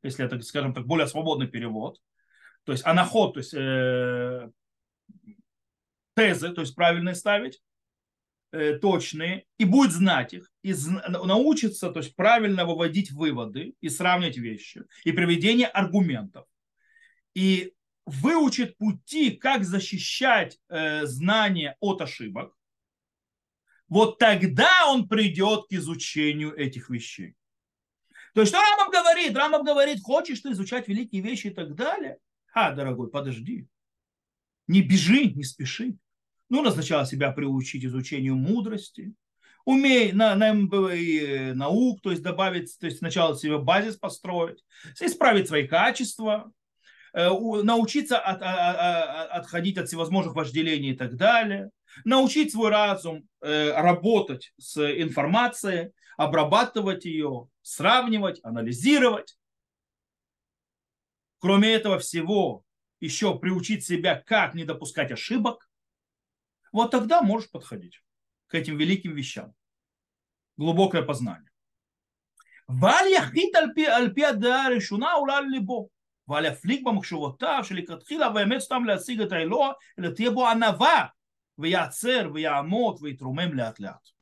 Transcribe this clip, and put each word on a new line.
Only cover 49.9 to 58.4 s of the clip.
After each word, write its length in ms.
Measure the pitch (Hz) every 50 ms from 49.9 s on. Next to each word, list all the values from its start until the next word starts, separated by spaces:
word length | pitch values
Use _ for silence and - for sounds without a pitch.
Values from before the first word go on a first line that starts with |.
| 170 165 165 160 180 190 180 165 127
вожделений 560 | 160 160 131 123 160 160 160 156 147 139 135
и 40 | 127
так 200 | 131 131 120 123
далее, 540 | 123 185 214 240 233 226 208 202 196 196 208 _ _ _ _ - - -
научить 480 | 220 254 269 269 240 - 302 302 302
свой 180 | - 214 226 214
разум, 580 | 208 208 208 202 196 - 143 165 160 151 - _ _ _
э, 300 | - 147 151 151 151 151
работать 840 | 139 143 160 175 175 170 156 220 233 202 - - 135 120 - - _ _
с 180 | - - - 151
информацией, 1160 | 147 147 143 - 165 156 - - 139 151 180 226 240 240 240 - - 202 180 170 170 202 _ _ _ _ - -
обрабатывать 880 | 156 147 139 160 147 147 170 214 247 240 - 220 196 190 190 185 -
её, 420 | 175 160 156 151 139 131 117 - _ _ _
сравнивать, 800 | _ - - - 147 190 233 254 254 233 220 214 196 185 - -